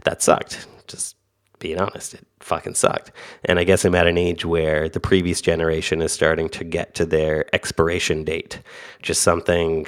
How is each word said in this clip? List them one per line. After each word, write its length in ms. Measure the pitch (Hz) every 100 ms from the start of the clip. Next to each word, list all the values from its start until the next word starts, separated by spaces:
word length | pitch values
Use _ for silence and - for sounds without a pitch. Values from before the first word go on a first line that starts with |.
that 180 | - -
sucked. 440 | - - - - - - -
Just 300 | - - - _ _ _ _
being 200 | 82 87
honest, 360 | 98 - -
it 120 | - _ _
fucking 340 | - 80 -
sucked. 380 | - - - - - - -
And 140 | - 90
I 60 |
guess 200 | 87 95
I'm 100 | 92
at 120 | 90 85
an 100 | 87
age 300 | 87 85 85
where 420 | 85 80 78 78
the 120 | -
previous 420 | - 95 87 82
generation 580 | - 82 82 80 - 80
is 120 | 80
starting 360 | - 80 80 80
to 140 | -
get 300 | 82 85 -
to 100 | -
their 500 | 82 80 78 78 -
expiration 680 | 78 - - 82 87 - 78
date, 360 | 78 82 - - - - - -
which 140 | -
is 80 | -
something 680 | - 85 - 87 82 80